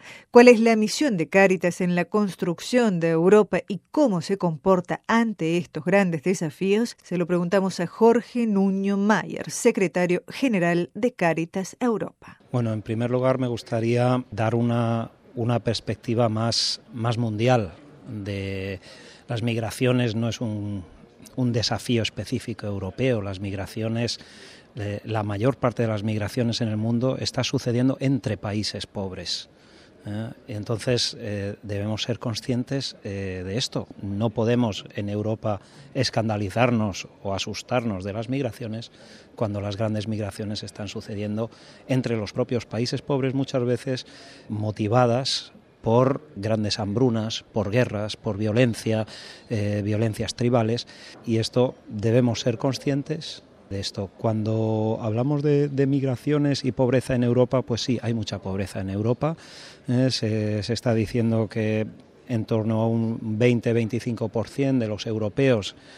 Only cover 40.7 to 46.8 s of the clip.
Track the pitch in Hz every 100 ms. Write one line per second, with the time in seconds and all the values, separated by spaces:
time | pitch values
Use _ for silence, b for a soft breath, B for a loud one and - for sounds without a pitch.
40.7 | - 101 110 - 101 104 104 113 B B
41.7 | B - 131 117 113 101 - 123 120 -
42.7 | 113 123 131 - 139 131 135 135 135 120
43.7 | 120 - 127 B B B B - 107 107
44.7 | 107 104 123 123 120 135 - - - _
45.7 | _ 117 117 127 - - - 107 110 104
46.7 | -